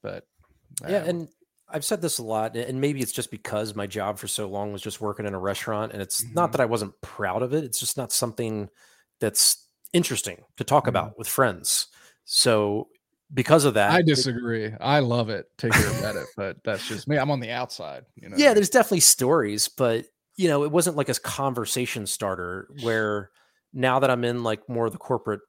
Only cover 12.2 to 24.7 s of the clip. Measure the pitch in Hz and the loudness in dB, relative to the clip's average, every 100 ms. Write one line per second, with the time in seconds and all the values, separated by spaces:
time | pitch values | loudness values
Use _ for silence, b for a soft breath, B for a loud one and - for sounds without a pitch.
12.2 | - - 127 110 104 104 - _ _ _ | -2 2 4 4 2 -2 -6 _ _ _
13.2 | _ 131 127 156 143 110 101 170 160 143 | _ -4 4 6 6 4 4 6 6 4
14.2 | 135 120 120 113 107 107 123 147 127 120 | 2 -2 -4 -4 -4 -4 2 2 2 0
15.2 | 110 104 - _ 117 - 95 123 107 95 | 0 -4 -8 _ 0 2 2 0 -4 -4
16.2 | 67 - 98 - - 98 - 107 - 151 | -8 -8 -8 -6 -6 -6 -6 -8 -2 0
17.2 | 139 143 117 120 123 - 78 67 - - | 0 -2 -4 -6 -6 -10 -12 -14 -18 -20
18.2 | 98 104 285 208 196 254 233 180 - - | -8 6 6 8 6 4 4 6 6 6
19.2 | 127 160 107 104 - - 123 113 - _ | 4 4 2 0 -4 0 2 2 -2 _
20.2 | _ - 180 143 147 156 175 147 139 123 | _ 0 2 2 2 2 2 0 -2 -2
21.2 | - - 139 123 107 127 123 123 101 - | -4 -2 -2 -2 -4 -2 -2 -4 -6 -4
22.2 | 104 92 87 92 95 143 117 113 107 104 | -4 -4 -6 -8 -12 -8 -2 0 0 -2
23.2 | 101 _ _ _ _ 135 127 127 135 123 | -6 _ _ _ _ -2 2 4 4 2
24.2 | 120 123 117 107 - | 0 0 -2 -2 -4